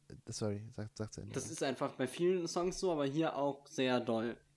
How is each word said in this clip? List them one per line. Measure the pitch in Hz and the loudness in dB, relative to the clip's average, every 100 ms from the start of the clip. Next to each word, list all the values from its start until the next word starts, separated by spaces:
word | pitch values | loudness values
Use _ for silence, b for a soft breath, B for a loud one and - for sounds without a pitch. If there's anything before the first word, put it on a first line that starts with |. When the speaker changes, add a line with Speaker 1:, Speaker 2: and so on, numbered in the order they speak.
| - - - | -18 -16 -12
Speaker 1:
sorry, | 113 107 101 110 117 | -4 -2 -4 -6 -10
sag, | 107 | -10
sag | - 107 | -8 -8
zu | - | -8
Ende. | 101 | -8
Speaker 2:
Das | 135 110 | -6 -6
ist | 160 | -4
einfach | 147 127 139 | -4 -2 -4
bei | - 131 | -2 -4
vielen | - 175 185 170 | 2 4 4 2
Songs | 180 175 180 | 0 0 0
so, | 190 | 2
aber | 160 | 2
hier | 139 143 160 - | 2 2 2 2
auch | 143 139 - | 0 0 -6
sehr | - 131 123 | 0 4 4
doll. | 117 113 117 110 - | 4 2 0 -4 -10